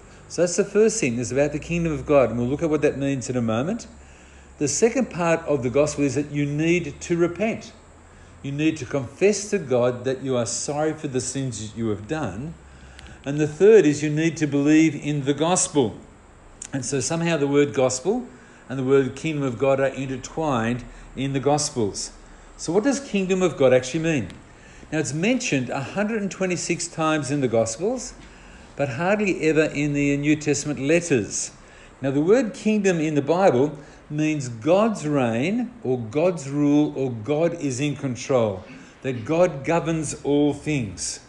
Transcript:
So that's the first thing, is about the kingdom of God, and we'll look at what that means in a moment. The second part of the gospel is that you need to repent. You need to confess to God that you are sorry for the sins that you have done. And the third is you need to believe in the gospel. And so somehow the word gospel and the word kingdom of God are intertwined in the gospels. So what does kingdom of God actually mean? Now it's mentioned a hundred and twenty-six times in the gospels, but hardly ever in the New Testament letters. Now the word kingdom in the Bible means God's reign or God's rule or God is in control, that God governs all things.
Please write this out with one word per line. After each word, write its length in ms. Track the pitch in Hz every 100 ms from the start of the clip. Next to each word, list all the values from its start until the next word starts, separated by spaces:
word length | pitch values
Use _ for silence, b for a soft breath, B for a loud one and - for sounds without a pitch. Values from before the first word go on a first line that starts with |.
| B B -
So 140 | -
that's 140 | 175 175
the 80 |
first 360 | 196 208 220 214
thing, 180 | 139 117
is 140 | 113
about 200 | 127 147
the 60 | 151
kingdom 340 | - 170 165
of 140 | 143 123
God, 240 | 143 117
and 80 | 117
we'll 80 | 120
look 160 | 143
at 80 | 165
what 120 | 151
that 140 | 143 131
means 320 | 139 135 117
in 80 | 123
a 60 |
moment. 460 | 113 110 147 233 - B B B B B B -
The 100 | -
second 420 | - 233 262 233
part 340 | 160 170 160 -
of 180 | 147
the 60 | 123
gospel 340 | 127 147 -
is 100 | 143
that 160 | 127 147
you 160 | 147 143
need 540 | 147 160 175 170 -
to 160 | - 170
repent. 560 | 170 170 220 151 - - - - B B B B
You 100 | 139
need 240 | 143 160 151
to 80 |
confess 680 | 123 139 123 - 190 208 -
to 80 | 202
God 460 | 143 123 123 117
that 180 | 110 131
you 140 | 135 127
are 100 | 113
sorry 460 | - - 147 156
for 160 | 151 147
the 120 | 127
sins 400 | 127 139 131 104
that 160 | 107 110
you 120 | 113
have 180 | 98 104
done. 480 | 156 120 90 151 165 B B B B B B
And 160 | 135 147
the 80 | 151
third 360 | 151 196 220 151
is 180 | 147
you 60 | 151
need 260 | 151 165 135
to 100 | 151
believe 480 | 143 143 156 160
in 300 | 143 - 147
the 100 | 131
gospel. 640 | 143 160 180 - 147 113 - - - - - - - -
And 120 | 135
so 160 | 127 139
somehow 380 | 120 165 170 160
the 100 | 139
word 260 | 143 143
gospel 520 | 135 127 - 175 240 240 B B B -
and 100 | 131
the 60 |
word 320 | 127 139 131 -
kingdom 260 | 160 147
of 160 | 139 113
God 220 | 135 135
are 60 | 135
intertwined 960 | - 135 131 - - 160 123 113 123 - B B -
in 160 | 135
the 80 | 135
gospels. 720 | 131 147 147 123 104 - - - B B B -
So 160 | -
what 120 | 180
does 160 | 240 226
kingdom 420 | - 202 185 185
of 140 | 185 131
God 160 | 131
actually 280 | 127 123 165
mean? 280 | 160 151 92 - B B B B B
Now 60 | 151
it's 160 | 143
mentioned 560 | 147 196 254 - 139 123
a 100 | 127
hundred 420 | 131 196 208 226
and 80 | 196
twenty-six 560 | - 190 180 - 180 -
times 420 | - 160 156 131
in 100 | 143
the 80 | 127
gospels, 640 | 113 113 - 196 254 - - B B B B B -
but 140 | 139
hardly 500 | 120 175 208 208 165
ever 220 | 156 151
in 280 | 156 143 147
the 240 | 143 143 143
New 200 | 147 151
Testament 440 | 151 143 151 131
letters. 720 | 135 170 170 131 98 - - - B B B -
Now 80 | 135
the 100 | 139
word 340 | 160 233 233
kingdom 460 | - 214 214 190 170
in 140 | 156
the 80 | 147
Bible 560 | 131 170 196 123 151 147 B B -
means 380 | 151 156 156 123
God's 580 | 117 147 185 226 190 147
reign 640 | 147 120 113 151 120 123 -
or 160 | 123 127
God's 500 | 113 143 180 170 135
rule 440 | 143 147 147 147 143
or 140 | 135
God 440 | 117 107 147 170
is 260 | 170 143 120
in 160 | 147 127
control, 680 | 135 120 - 131 110 95 B B B -
that 220 | 135 123
God 400 | 110 160 180 147
governs 500 | 139 170 160 165 135 -
all 300 | 135 143 147
things. 680 | 135 151 147 104 87 - -